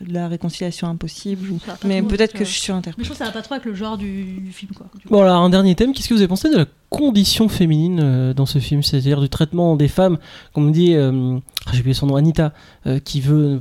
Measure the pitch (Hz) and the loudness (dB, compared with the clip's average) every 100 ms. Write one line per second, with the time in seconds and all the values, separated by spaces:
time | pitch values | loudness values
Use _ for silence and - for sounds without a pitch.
0 | 180 175 170 170 170 - 180 - 170 165 | -10 -8 -6 -6 -8 -8 -10 -8 -8 -8
1 | 165 - 202 190 190 170 - 180 196 190 | -10 -10 -10 -8 -8 -10 -10 -8 -4 -2
2 | 208 208 220 202 190 - - 185 175 190 | 0 0 0 -2 -6 -6 -6 -6 -8 -10
3 | 240 285 226 220 - 269 247 190 220 214 | -10 -8 -10 -10 -10 -10 -8 -8 -8 -8
4 | 202 196 190 185 190 - 190 - 190 190 | -8 -8 -10 -10 -12 -14 -16 -16 -20 -20
5 | - 202 190 180 180 190 190 175 247 269 | 2 4 6 6 4 4 4 4 2 0
6 | - 226 185 185 311 247 143 _ _ - | 0 2 2 2 2 2 2 _ _ -2
7 | 294 202 190 - 220 - 165 151 170 175 | 2 2 2 2 0 2 2 2 2 2
8 | 143 127 131 131 135 143 - 143 143 139 | 2 2 0 0 0 -2 -2 -2 0 0
9 | 135 143 139 - 156 175 170 147 143 - | 0 0 0 -2 -2 0 2 2 2 2
10 | 190 160 - - - 147 147 156 175 160 | 2 0 -6 -20 -8 0 2 4 4 4
11 | 135 131 127 127 - - - 123 123 127 | 2 0 -2 -4 -8 -12 -4 -2 0 0
12 | 139 139 160 156 151 - - _ 131 131 | 0 2 2 2 -2 -4 -18 _ -6 -4
13 | - 147 135 151 147 135 | -4 -4 0 2 2 -2